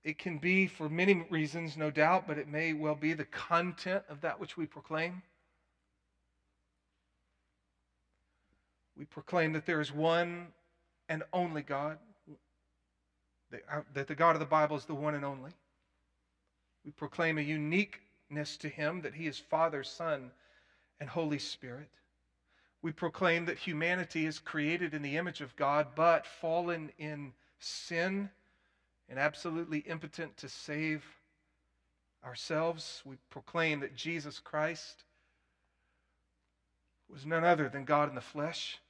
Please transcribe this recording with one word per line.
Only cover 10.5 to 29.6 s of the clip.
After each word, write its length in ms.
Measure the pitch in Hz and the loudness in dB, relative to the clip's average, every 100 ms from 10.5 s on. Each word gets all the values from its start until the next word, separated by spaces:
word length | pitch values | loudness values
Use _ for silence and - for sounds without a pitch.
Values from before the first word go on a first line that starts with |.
| _ _ _ _ _ - | _ _ _ _ _ -6
and 140 | 156 - | -6 -2
only 300 | 180 175 151 | 0 0 -2
God, 380 | 143 139 147 151 117 101 - 151 _ _ _ _ _ _ _ _ _ _ _ | -2 -2 -2 -6 -16 _ -20 -20 _ _ _ _ _ _ _ _ _ _ _
that, 140 | 127 - | -16 -6
uh, 100 | 147 151 | -6 -4
that 140 | 139 139 | -6 -4
the 80 | 151 | 6
God 200 | 165 156 | 6 6
of 60 | |
the 40 | 147 | 4
Bible 300 | 156 151 151 | 4 4 2
is 80 | |
the 100 | - | -4
one 220 | 147 151 147 | -2 -2 -2
and 80 | |
only. 280 | 139 139 131 - _ _ _ _ _ _ _ _ _ _ _ _ | -6 -8 -14 -18 _ _ _ _ _ _ _ _ _ _ _ _
We 80 | 143 | -20
proclaim 460 | 147 147 - 165 156 | -10 -8 -2 0 0
a 40 | |
uniqueness 1160 | 147 156 151 175 202 - _ _ _ 147 147 - | -2 -2 0 2 0 -6 _ _ _ -8 -6 -8
to 100 | 151 | -10
him, 340 | 160 151 180 | -4 -4 -2
that 100 | 156 | -8
he 120 | 151 160 | -6 -8
is 140 | 135 | -8
Father, 460 | - 160 165 151 135 | -2 2 2 0 -8
Son, 460 | - 165 143 127 _ _ _ _ _ _ _ | -4 -2 -2 -4 _ _ _ _ _ _ _
and 100 | 139 | -6
Holy 300 | 175 156 143 | -2 0 -2
Spirit. 500 | - - 127 123 151 _ _ _ _ _ _ _ _ _ | -4 -10 -12 -14 -16 _ _ _ _ _ _ _ _ _
We 100 | 165 | -8
proclaim 540 | 156 170 - 185 170 170 | -4 -4 2 2 4 0
that 120 | - | -4
humanity 680 | - 151 165 185 175 226 156 | -4 0 0 0 -2 0 0
is 140 | 151 | -2
created 540 | - 156 151 175 175 | -6 -2 0 0 -2
in 80 | 151 | -4
the 160 | 143 151 | -2 -2
image 240 | 175 165 | -2 -6
of 140 | 139 - | -12 -2
God, 320 | 139 147 143 - | 2 4 2 4
but 300 | 170 165 - | 6 6 2
fallen 680 | - 165 165 175 165 151 - | -6 0 0 0 -4 -6 -10
in 360 | 151 147 139 - _ _ | -10 -8 -10 -14 _ _
sin 720 | - - - 165 180 196 202 _ _ _ _ _ _ _ _ | -12 -10 -4 0 0 0 -4 _ _ _ _ _ _ _ _
and 80 | 127 | 0
absolutely 640 | 147 - 175 160 | 0 0 -4 -2